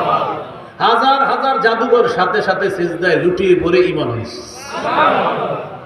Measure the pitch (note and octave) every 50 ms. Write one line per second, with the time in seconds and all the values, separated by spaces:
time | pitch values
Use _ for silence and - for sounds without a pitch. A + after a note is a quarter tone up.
0 | - - - - - - - - - - - - - - - - F3+ A4+ G#4 D#4
1 | C4+ C4+ C4+ C#4 C4+ - B3+ B3+ C4 C4+ C4 A#3+ A3+ A3+ A#3 A3+ B3+ A#3+ A#3 A#3+
2 | G3+ - - F3 F#3 G3+ G#3 G#3 - F#3+ F#3 F#3 G3 F#3 - E3+ F3 E3+ E3 D#3+
3 | F3+ F3 D#3 C#3 E3 F3+ F3 F#3+ G3 F3+ F3 E3 D#3 F3 F3+ F3 - D#3+ D3+ D3+
4 | C3+ A#2 A2+ A2 G#2 - - - - - - - - - - - - - - -
5 | - - - - - - - - - - - - - - - - -